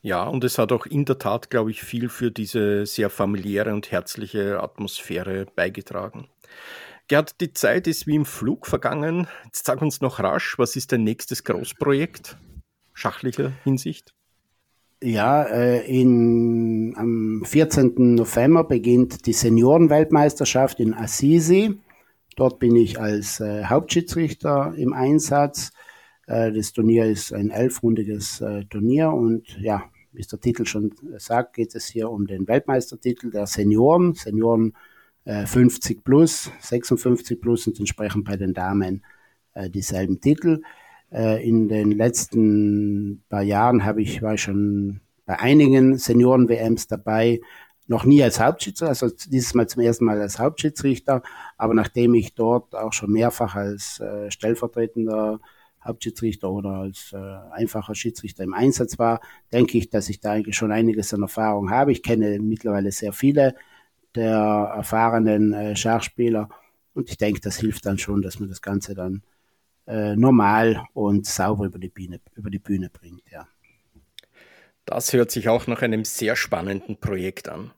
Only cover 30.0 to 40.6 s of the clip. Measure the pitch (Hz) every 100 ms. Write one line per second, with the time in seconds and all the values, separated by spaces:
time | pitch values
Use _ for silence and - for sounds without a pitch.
30 | _ - 104 107 123 117 117 107 104 -
31 | 143 110 - 117 123 - 113 113 - 113
32 | 110 107 98 95 95 123 143 131 120 -
33 | 127 120 120 104 101 - 104 107 131 175
34 | 180 160 - 104 113 113 113 - - _
35 | _ _ - 104 104 123 123 - - 113
36 | - 139 165 - - - - 123 - 117
37 | 123 120 - 117 120 117 - - 104 -
38 | 107 104 104 101 95 92 92 101 92 98
39 | _ _ _ _ _ - 92 98 92 92
40 | 92 95 139 147 175 160